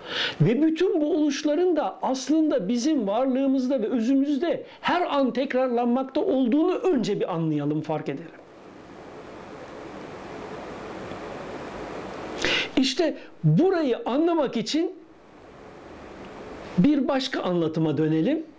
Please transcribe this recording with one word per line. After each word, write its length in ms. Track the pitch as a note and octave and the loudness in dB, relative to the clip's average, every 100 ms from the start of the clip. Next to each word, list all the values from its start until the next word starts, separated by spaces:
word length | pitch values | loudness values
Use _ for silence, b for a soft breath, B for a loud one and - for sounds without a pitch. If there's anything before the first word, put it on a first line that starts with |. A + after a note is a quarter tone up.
| B B B B | B B B B
ve 200 | D#3+ C4 | 2 4
bütün 400 | D#4 D#4+ F#4+ F#4 | 2 2 2 2
bu 140 | D4 D#4 | 2 2
oluşların 600 | D4+ C4+ D4+ D4+ F#4 D4+ | 0 0 0 2 2 2
da 240 | G#3+ - | 0 -2
aslında 680 | A3 C4 - D#4+ D4+ C#4 F#3 | -4 -2 2 2 4 2 0
bizim 400 | A#3+ C4 D4+ G3 | 0 2 2 2
varlığımızda 760 | G#3+ C4+ B3+ C4+ C4+ B3+ C4+ | 2 2 2 2 2 2 0
ve 60 | G#3+ | 2
özümüzde 760 | B3 A3 C#4 C#4+ C#4 E4+ A3 B B | 2 4 4 2 2 0 -2 B B
her 200 | - E4+ | 0 0
an 320 | F4+ C#4+ C4 | 2 2 2
tekrarlanmakta 880 | A#3+ C#4 B3+ C4 A#3 A#3+ B3 C4 D4+ | 2 0 0 2 2 2 2 0 0
olduğunu 520 | - C4 B3 C#4+ E4+ | 2 2 4 4 4
önce 460 | E4 F#4 C#4+ F#3 F3+ | 2 2 2 2 0
bir 140 | - | 0
anlayalım, 480 | E3+ D#3+ D3 C#3+ D3+ | 0 0 0 0 -2
fark 280 | D3 D3+ C#3+ | -2 -4 -4
edelim. 200 | C#3 E3 - - - - - - - - - - - - - - - - - - - - - - - - - - - - - - - - - - - - - - - - - B B B - | -8 -10 -18 -20 -20 -20 -20 -18 -18 -16 -16 -16 -16 -16 -14 -14 -14 -14 -14 -14 -14 -12 -12 -12 -10 -12 -12 -12 -10 -10 -10 -10 -10 -10 -10 -10 -10 -10 -10 -10 -10 -8 -4 B B B 2
İşte 400 | C4 - D#4+ - B B | 2 2 0 -2 B B
burayı 580 | D#3 D#3+ F#4 F4+ C#4+ A3 - | 4 6 6 4 2 0 0
anlamak 520 | C4 E4+ E4+ B3+ A#3+ | 2 2 2 2 0
için 340 | A3 D4+ F4 - - - - - - - - - - - - - - - - - - - | -2 0 0 -4 -18 -20 -20 -20 -20 -20 -20 -18 -18 -18 -18 -16 -16 -16 -14 -14 -4 4
bir 300 | C4+ D4+ C#4+ | 6 6 2
başka 340 | C4+ C4 E4 | 0 0 -2
anlatıma 560 | F#3+ F3 D#3 D#3+ D#3+ C#3+ | 0 0 0 2 0 2
dönelim. 460 | D#3 D#3+ F#3 D#4+ - | 2 2 2 0 -4